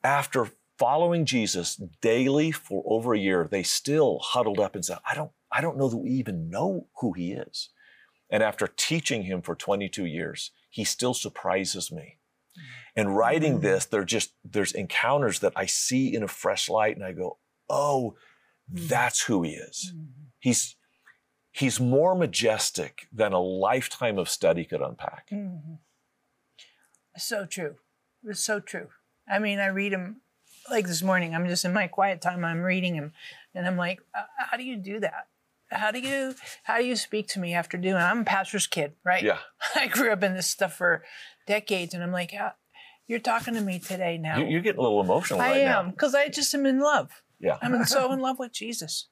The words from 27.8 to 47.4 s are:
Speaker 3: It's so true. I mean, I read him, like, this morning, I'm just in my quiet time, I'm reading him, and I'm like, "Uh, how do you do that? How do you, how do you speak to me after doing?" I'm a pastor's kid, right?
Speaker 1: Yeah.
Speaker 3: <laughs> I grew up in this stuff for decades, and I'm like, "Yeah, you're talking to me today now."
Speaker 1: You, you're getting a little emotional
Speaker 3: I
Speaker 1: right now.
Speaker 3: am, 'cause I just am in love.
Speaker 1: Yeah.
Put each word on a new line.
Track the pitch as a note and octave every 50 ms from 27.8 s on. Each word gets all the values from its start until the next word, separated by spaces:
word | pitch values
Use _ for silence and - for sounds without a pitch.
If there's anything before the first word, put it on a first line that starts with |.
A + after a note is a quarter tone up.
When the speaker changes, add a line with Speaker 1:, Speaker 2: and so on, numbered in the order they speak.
| _ _ _ _ _ _ _ _ -
Speaker 3:
It's | A3 G3+ - -
so | - G#3+ G3+
true. | G3+ - - F3+ - D3 _ _ _ _ _ _ _ -
I | G3+ G3+
mean, | G#3+ G#3 G3+ G3+
I | G3+
read | G3 F#3+ F#3+ G3 G3+ G3
him, | F#3 F3+ F#3 A3 - _ _ _ _ _ _ - - - -
like, | - A3+ G3
this | F3+ F3 D#3+ F3+
morning, | F#3+ F#3 F3+ F3 E3 E3
I'm | E3 F3
just | F3+ F3 F3 -
in | F3+ F3+
my | G#3+ F#3+
quiet | F3+ - - F#3+ G3 F#3+ E3
time, | - F3+ F3+ F3+ E3+
I'm | E3 E3 E3
reading | F3 F#3 F3+ F#3 F3+ F3+ E3+
him, | D#3 C#3+ D3+ - - - - - - - _ _
and | F#3 F3
I'm | F3+ F#3
like, | F3+ F3 F3 F#3+ F#3 _ _ -
"Uh, | G#3 G3+ - -
how | - - - -
do | A#3+ B3+
you | C4 B3+
do | G#3 F#3 F#3+ G3+ A3
that? | G3 - - - - _ _ _ _ _ _ _ _ _
How | - - G#3+ G#3+
do | G#3+ B3+
you, | B3+ C4+ C#4 C#4 C4 C4 B3+ - - - - - _
how | - A3
do | A#3 B3
you | B3 B3
speak | A3 - - - G#3+ G#3 -
to | - G3+
me | F3+ E3+ F3
after | F3 E3+ E3+ -
doing?" | F3+ F3 F#3 F#3+
I'm | F3+ E3+ F3 G#3+ A#3+
a | A3
pastor's | - G3 G3 F#3+ - - G3+ -
kid, | - - F3+ D3 D3 D3+ _ _
right? | F3 F3+ F#3 G#2
Speaker 1:
Yeah. | G#2 F#2 - - - _
Speaker 3:
<laughs> | _ - - -
I | D#4 C#4
grew | A#3 - A#3 C4+ A#3
up | G#3+ F#3 G3+
in | G3 F#3
this | F#3 E3+
stuff | - - - G3 F3 -
for | - F3+ F3 E3 - - - - - - - - _ _
decades, | - G3+ G#3+ G#3 - G3+ F#3 F3 E3+ F3+
and | F3 F3
I'm | F3
like, | F#3 F3+ F3 E3+ G3+
"Yeah, | G3+ G#3 G#3+ - _ _ _ _ - - - - _ _
you're | - A#3 A#3
talking | A3+ B3 A3+ A#3 - B3 A#3
to | A3+
me | G#3 G3 F3+ F3+
today | - - F#3+ F3+ F#3 E3+ E3+
now." | E3 D#3+ D#3 D#3 D#3
Speaker 1:
You, | D#3+
you're | - D#3 E3+
getting | F#3 A3 G3 -
a | B2+
little | A#2 G#2+ G#2
emotional | F#2+ F3+ - D3+ F#3 - - F#2
Speaker 3:
I | B3 B3+
Speaker 1:
right | C4+ C4+ C#4
now. | C4 B3 G3+
Speaker 3:
am, | F3+ F3+ F#3
'cause | - D4+ C#4 B3+
I | C#4+ C#4+ D4
just | - D4+ C#4+ - -
am | C#4+ C#4
in | C4+ C4 C4
love. | C#4+ D4 D4 A3 C3 - - - _ _ _
Speaker 1:
Yeah. | _